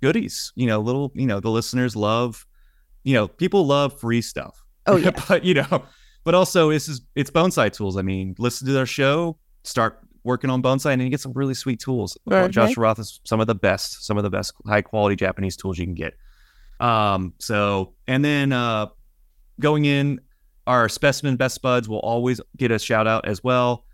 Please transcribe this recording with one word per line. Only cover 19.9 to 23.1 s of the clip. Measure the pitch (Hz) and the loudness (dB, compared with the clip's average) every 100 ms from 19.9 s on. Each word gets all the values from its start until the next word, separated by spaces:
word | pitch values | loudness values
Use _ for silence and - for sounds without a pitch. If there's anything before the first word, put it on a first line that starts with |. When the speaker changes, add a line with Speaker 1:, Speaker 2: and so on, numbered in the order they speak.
| 143 143 139 - _ _ _ - | 2 0 -2 -8 _ _ _ 0
Speaker 1:
our | 123 113 | 2 2
specimen | - 143 131 143 127 | 2 2 2 0 0
best | 131 - | -2 -2
buds | 131 123 107 | 0 0 0
will | 107 | -4
always | - 117 123 123 - - | -4 -2 -2 -2 -6 -4
get | 123 | 0
a | 110 | 0
shout | - 110 | 0 0
out | 107 | 2